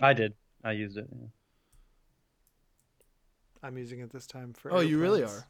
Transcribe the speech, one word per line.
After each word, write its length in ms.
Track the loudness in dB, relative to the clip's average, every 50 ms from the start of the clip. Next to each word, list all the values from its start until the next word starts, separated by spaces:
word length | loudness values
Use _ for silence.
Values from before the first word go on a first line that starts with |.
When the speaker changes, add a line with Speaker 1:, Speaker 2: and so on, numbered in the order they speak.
Speaker 1:
I 120 | 4 4 6
did. 220 | 4 2 -2 -4 -8 _ _ _ _ -6
I 80 | -4 -4
used 240 | -4 -6 -6 -8
it. 120 | -10 -12 -12 -14
Yeah. 140 | -16 -16 -18 -20 _ _ _ _ _ _ _ _ -20 _ _ _ _ _ _ _ _ _ _ _ _ _ _ _ _ _ _ _ _ _ _ _ _ _ _ _ _ _ _ _ _ _ _ _ _ -14
Speaker 2:
I'm 160 | -12 -10 -10
using 220 | -10 -10 -12 -12
it 120 | -12 -14 -14
this 140 | -16 -16
time 260 | -16 -16 -14 -14 -14 -14
for 180 | -14 -6 0 2
Speaker 3:
Oh, 80 | 4
you 180 | 4 4 4 4
really 220 | 6 6 6 4 4
Speaker 2:
airplanes. 220 | 0 -4 -8 -12 -6